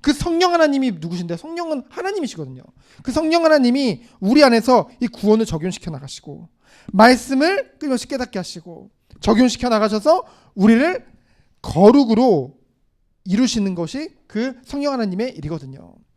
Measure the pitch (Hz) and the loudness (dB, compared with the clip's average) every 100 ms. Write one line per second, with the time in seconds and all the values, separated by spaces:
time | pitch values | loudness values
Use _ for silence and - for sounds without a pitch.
0 | - 294 349 339 359 349 311 277 262 180 | -2 -2 -2 0 2 2 2 2 -2 -6
1 | 160 175 170 170 311 339 339 294 - - | -8 -8 -8 -10 -10 -10 -8 -8 -10 -10
2 | 381 403 277 170 139 127 - _ _ _ | -8 -6 -8 -10 -14 -16 -20 _ _ _
3 | - 262 311 339 330 302 247 254 269 180 | -6 -4 0 2 4 4 4 2 0 -4
4 | - _ 190 269 277 233 226 247 160 _ | -10 _ 2 6 6 6 4 2 2 _
5 | 247 - 202 220 220 160 170 175 - 147 | -8 -4 0 2 0 -4 -6 -10 -12 -14
6 | 139 - - 143 170 _ _ _ - 190 | -14 -18 -18 -20 -20 _ _ _ -8 4
7 | 226 254 - 262 311 392 - _ 302 254 | 4 4 0 -2 0 -2 -6 _ -6 -6
8 | - 269 247 202 180 - 170 165 196 _ | -6 -10 -8 -10 -12 -14 -20 -20 -20 _
9 | _ - - 220 247 - 254 220 214 214 | _ -8 0 2 2 0 -2 0 0 -2
10 | 208 349 - _ _ - 196 226 302 370 | 2 0 0 _ _ 0 4 4 2 -2
11 | - _ _ _ _ _ - - 202 262 | -12 _ _ _ _ _ -8 4 6 6
12 | 254 220 254 175 131 _ _ _ _ _ | 4 2 2 0 -2 _ _ _ _ _
13 | _ _ - 196 254 233 196 175 165 269 | _ _ -4 0 0 0 -4 -4 -8 -8
14 | 320 _ _ 208 254 254 _ 277 285 262 | -12 _ _ -8 -8 -8 _ -8 -6 -4
15 | 214 180 247 - 147 165 139 135 87 90 | -6 -4 -8 -8 -10 -10 -12 -20 -20 _
16 | _ | _